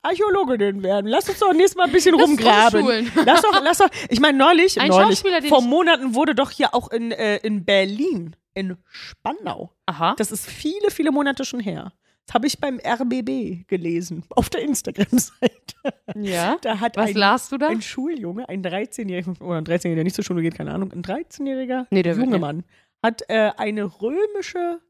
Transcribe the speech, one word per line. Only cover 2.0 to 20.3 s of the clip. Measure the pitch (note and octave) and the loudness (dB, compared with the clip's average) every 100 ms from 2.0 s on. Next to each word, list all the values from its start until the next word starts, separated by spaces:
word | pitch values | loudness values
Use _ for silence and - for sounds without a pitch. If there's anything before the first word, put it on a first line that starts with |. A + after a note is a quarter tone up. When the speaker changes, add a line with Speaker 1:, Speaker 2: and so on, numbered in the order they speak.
| F#4 D#4+ | 6 6
Speaker 2:
Lass | F4 | 6
Speaker 1:
rumgraben. | C#4 A3+ G#3 G3+ G#3 | 6 6 8 6 6
Speaker 2:
Schulschulen. | G#3 A3+ A#3 D4+ D#4 | 2 0 0 2 6
Speaker 1:
Lass | E4 | 6
doch, | G#4+ G4 | 6 4
lass | D4 E4+ | 2 4
doch, | G4 - - | 2 2 -4
ich | A3+ | 2
meine, | D4+ C#4 | 4 6
neulich, | C#4 E4+ F#4 - | 6 6 4 2
Speaker 2:
Ein | C#4 | 4
Speaker 1:
neulich, | F#3 G#4 F#4+ | 6 6 4
Speaker 2:
Schauspieler, | G4 F4 | 0 0
den | D4 | 4
Speaker 1:
vor | C#4+ | 4
Speaker 2:
ich | A#3+ | 4
Speaker 1:
Monaten | D4+ E4+ D#4 C4 | 2 4 2 2
wurde | A#3 D#4+ | 0 0
doch | A#3+ C4+ | 0 -2
hier | - C#4+ | 0 0
auch | B3 - | 0 -2
in, | A#3 A#3 | -6 -6
äh, | A3+ A3 G#3 | -2 -2 -2
in | A3 G#3 F3 | -2 -4 2
Berlin, | G3 F#3+ G#3 E4 B3 E3+ - _ | 2 2 -2 -4 -4 -8 -16 _
in | - F#3+ F3+ _ | -10 -8 -10 _
Spandau, | - - - - E4 F#4+ - - _ | -20 -20 -12 -10 -8 -8 -10 -12 _
Speaker 2:
Aha. | - D3+ E3 - | -10 -2 -2 -2
Speaker 1:
das | G#3+ | -4
ist | - - | -6 -12
viele, | - D4+ G4 G#4 | -8 -8 -2 -4
viele | - D#4 | 0 -2
Monate | C#4+ C#4+ C4 | 0 -2 -4
schon | C4+ B3 | -6 -6
her. | G3+ D#3+ - _ _ _ _ | -8 -8 -12 _ _ _ _
Das | |
habe | - C4+ | -2 -2
ich | - | -4
beim | C#4+ B3 | -6 -6
R | - A#3 B3+ | -4 -2 -2
B | B3+ | -4
B | A#3 C4+ G#3+ F3 F3+ | -4 -6 -6 -10 -6
gelesen, | F#3 E3+ E3+ F3 E3 - | -6 -4 -6 -6 -12 -6
auf | - - | -4 -2
der | - | -4
Instagram-Seite. | D4 C4+ - - G3+ B3 - _ - _ - - C#4 - - | -4 -4 -6 -4 0 0 -2 _ -4 _ -20 -10 -10 -10 -16
Speaker 2:
Ja? | G#3 G3+ F3 F3 D4 | -8 -4 -2 -2 -2
Speaker 1:
Da | A#3+ G#3+ | -4 -4
hat | A#3 G#3+ | -4 -2
Speaker 2:
Was | G#3+ | -2
Speaker 1:
ein, | G#3 | 2
Speaker 2:
las | G3+ A#3+ - | 2 2 -2
du | C4+ | -4
da? | D4 | -2
Speaker 1:
ein | C4+ | -2
Schuljunge, | - - C#4 D#4 F3+ F#3+ B3+ | -6 -8 -8 -6 -8 -10 -10
ein | F#3+ | -8
dreizehnjähriger, | F#3 F3+ A3+ - G#3 F3+ F3+ F3 | -6 -6 -8 -8 -6 -6 -6 -10
oder | F3+ E3+ | -6 -6
ein | |
dreizehnjähriger, | D#3+ F3 F3 D#3+ | -2 -2 -2 -2
der | |
nicht | E3+ | -2
zur | F#3 | -4
Schule | G3 | -4